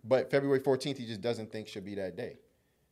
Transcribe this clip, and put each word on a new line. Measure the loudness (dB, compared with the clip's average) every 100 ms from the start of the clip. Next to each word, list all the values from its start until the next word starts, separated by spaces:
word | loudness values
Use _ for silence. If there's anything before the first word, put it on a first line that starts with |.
But | 2 2 4
February | 2 4 4
fourteenth, | 4 2 2 -4
he | -6
just | -4
doesn't | -2 -2 -4
think | -8 -8
should | -10
be | -8 -6
that | -6 -6
day. | -10 -10 _ _ _ _ _